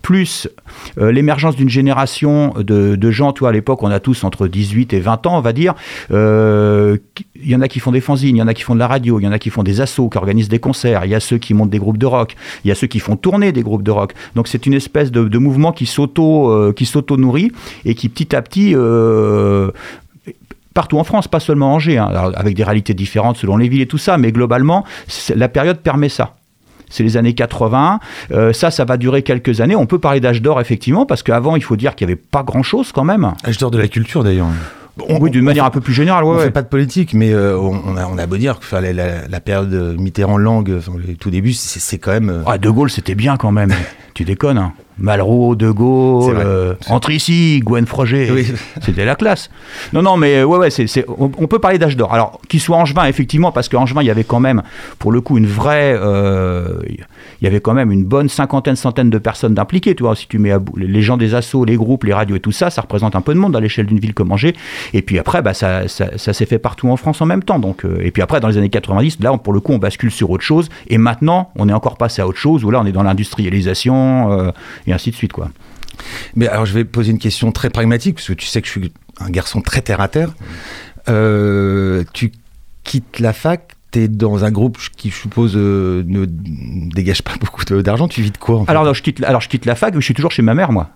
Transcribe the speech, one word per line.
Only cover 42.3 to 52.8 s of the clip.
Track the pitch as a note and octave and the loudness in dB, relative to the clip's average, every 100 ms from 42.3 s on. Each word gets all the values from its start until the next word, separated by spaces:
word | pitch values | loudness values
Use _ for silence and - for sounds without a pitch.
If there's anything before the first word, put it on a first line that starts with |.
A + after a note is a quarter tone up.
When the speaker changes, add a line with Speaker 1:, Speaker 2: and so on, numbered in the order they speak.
| E2+ | -2
Speaker 1:
Ah, | D#2 G2+ | -2 0
De | G#2+ | 2
Gaulle, | A2 C#3+ | 2 2
c'était | - - | -2 -4
bien | G2 B2+ C3+ | -2 0 0
quand | G#2+ | 0
même. | G#2 G2 F#2+ | 2 2 0
Speaker 2:
<laughs> | E2+ - - | -4 -12 -20
Speaker 1:
Tu | - | -8
déconnes, | E2+ G2 C#3+ A#2+ | -6 -2 0 0
hein. | F2+ - - - | -2 -6 -20 -6
Malraux, | G2+ G2+ F#2+ A#2+ A#2+ A#2 | -2 0 2 4 2 2
De | A2 | 2
Gaulle, | G2+ B2 C3 C3 B2 | 2 2 4 4 4
Speaker 2:
C'est | B2+ | 2
vrai. | A2 | 2
Speaker 1:
euh, | G2+ F#2+ F#2 F#2 | 0 0 -2 -4
Speaker 2:
C'est | - | -2
Speaker 1:
entre | A#2+ D3+ | -2 0
ici, | D#3 - E3+ E3 D3 | -2 0 2 4 2
Gwen | A2 A#2+ A#2 | 2 0 0
Froger. | C#3 B2 C#3 B2 | 0 0 0 2
Speaker 2:
Oui. | C3 A#2+ A#2+ - - | 0 0 -4 -12 -6
Speaker 1:
C'était | - F2 G#2+ | -4 0 0
la | |
classe. | C#3+ G#3+ F#3 - - - - - | 0 0 -2 -6 -20 -20 -16 -4
Non, | D#3 | 0
non, | F#3+ F#3 | 2 4
mais, | D3 C#3 | 4 4
euh, | |
ouais, | C#3 F3+ | 4 4
ouais, | E3+ | 2
c'est, | C#3 B2+ | 0 -2
c'est, | C3+ A#2+ | -2 -4
on, | - C#3 C3+ | -2 -2 0
on | D#3+ | 0
peut | A3 | 2
parler | F#3 F#3 | 2 2
d'âge | D#3+ B2+ | 2 2
d'or. | A2+ | 0
Alors, | A#2 G#2+ - - | 0 0 -6 -2
qu'il | D#3 | -2
soit | - | 2
angevin, | E3+ | 2